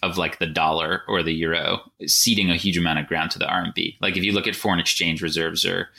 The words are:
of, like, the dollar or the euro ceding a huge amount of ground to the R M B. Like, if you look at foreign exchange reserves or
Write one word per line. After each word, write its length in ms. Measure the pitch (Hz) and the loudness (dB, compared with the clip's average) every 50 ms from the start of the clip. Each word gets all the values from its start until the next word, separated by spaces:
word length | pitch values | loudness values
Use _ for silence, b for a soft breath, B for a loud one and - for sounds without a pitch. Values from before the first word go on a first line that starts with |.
| - | -4
of, 160 | 92 82 90 | -2 -2 -2
like, 220 | 85 78 - - | -2 -2 -2 -4
the 60 | 87 | -4
dollar 560 | 80 76 82 80 80 80 82 80 78 90 90 - | -2 0 0 2 2 2 2 0 0 -2 -4 -2
or 160 | - 104 90 82 | -2 -2 0 0
the 100 | 82 80 | 0 0
euro 480 | 80 82 80 82 85 - 85 90 - - - - _ - | 0 0 0 0 0 0 0 -2 -2 -4 -10 -18 _ -2
ceding 440 | 78 - - - 123 113 104 98 90 | 0 2 2 4 4 4 4 4 2
a 60 | 85 | 2
huge 200 | 85 - 101 87 | 2 0 0 2
amount 220 | 87 85 82 78 76 | 2 2 2 2 0
of 80 | 73 | -2
ground 240 | - 82 80 78 78 | -2 -2 -2 -2 -2
to 80 | - - | -4 -4
the 100 | - 78 | -2 0
R 140 | - 90 87 | 0 -2 -2
M 100 | 87 - | -2 -4
B. 220 | 85 80 80 - - | -4 -4 -4 -4 -2
Like, 160 | - 98 87 | -2 -2 0
if 80 | 92 90 | 0 0
you 80 | 104 98 | 2 2
look 160 | 101 87 110 | 0 0 -2
at 80 | 95 | -4
foreign 240 | - - 107 92 87 | -2 0 0 2 2
exchange 420 | 80 - - - 90 82 80 78 87 | 2 0 0 0 0 0 0 0 -2
reserves 420 | 82 80 82 82 82 82 - - | -2 0 0 0 0 0 0 0
or 260 | 90 90 92 90 B B | 0 0 -2 -4 B B